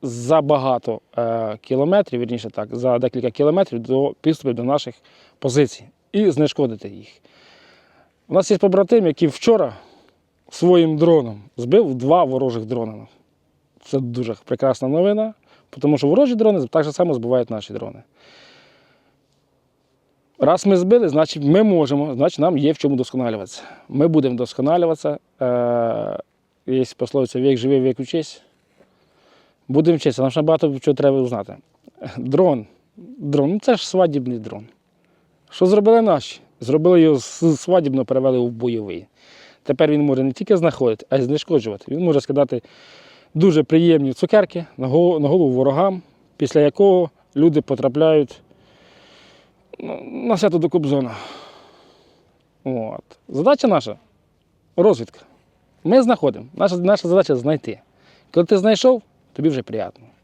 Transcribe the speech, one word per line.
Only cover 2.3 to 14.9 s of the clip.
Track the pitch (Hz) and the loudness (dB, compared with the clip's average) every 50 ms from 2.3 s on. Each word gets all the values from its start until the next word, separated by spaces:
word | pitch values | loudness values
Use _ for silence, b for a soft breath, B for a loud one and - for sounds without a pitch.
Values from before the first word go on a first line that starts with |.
| 120 120 107 113 | -6 -8 -8 -10
так, | - - 107 107 113 | -10 -10 -10 -8 -8
за | 120 123 127 123 120 | -4 -2 0 0 0
декілька | 123 123 - 127 117 123 | 0 -2 -4 -4 -6 -6
кілометрів | 107 - 143 147 156 185 196 - - 120 | -2 0 0 0 2 0 -2 -2 -4 -10
до | 113 120 127 131 139 143 - _ | -6 -2 -2 0 0 -2 -4 _
підступів | _ 156 160 151 - 135 120 | _ -2 -2 -2 -2 -6 -4
до | 113 117 | -4 -4
наших | 123 139 143 - 127 120 _ b b b b b b b b | -2 -2 -2 -4 -6 -16 _ b b b b b b b b
позицій | - 139 120 143 147 117 - - - - _ _ _ _ - | -6 -2 2 2 0 0 -2 -12 -20 -20 _ _ _ _ -2
і | 196 214 196 | 0 0 0
знешкодити | 151 123 151 143 - - 143 127 113 104 - 104 | 2 2 0 -2 0 -2 -4 -4 -4 -8 -14 -18
їх. | 101 98 101 - _ _ b b b b b b b b b b b b b b b b b b b _ _ _ | -18 -18 -20 -20 _ _ b b b b b b b b b b b b b b b b b b b _ _ _
У | 147 | -2
нас | 175 185 - | -2 2 2
є | 214 185 | 0 2
побратим, | - 196 180 190 196 175 - 233 202 | 2 2 2 2 2 4 2 2 2
який | 170 147 - 180 151 | 2 0 0 -2 -2
вчора | - - - - 233 214 170 127 104 98 b b b b b b b _ _ _ _ _ _ _ | -2 -2 2 2 2 2 2 -2 -6 -12 b b b b b b b _ _ _ _ _ _ _
своїм | - - - 175 180 175 170 160 156 | -10 -2 2 4 6 6 4 4 2
дроном | 151 165 170 165 156 131 117 107 101 101 - _ | 2 2 4 4 4 2 -2 -10 -14 -16 -20 _
збив | - 120 120 147 208 233 165 131 | -10 -4 2 2 2 4 2 -2
два | 123 120 135 156 180 170 | -4 0 2 2 2 2
ворожих | 135 131 131 135 131 117 117 110 | 0 0 -2 -2 -2 -4 -6 -6
дрона. | 107 127 120 117 110 107 107 110 - _ _ _ _ _ _ _ _ _ _ _ _ _ _ _ | -6 -6 -6 -6 -8 -10 -14 -20 -20 _ _ _ _ _ _ _ _ _ _ _ _ _ _ _
Це | - - 135 | -6 -6 -4
дуже | 135 120 120 123 127 113 113 - _ | -4 -4 -6 -8 -6 -6 -8 -10 _
прекрасна | - - - - 135 123 - - | -8 -6 -2 0 -2 -2 -2 -2
новина, | 131 | -4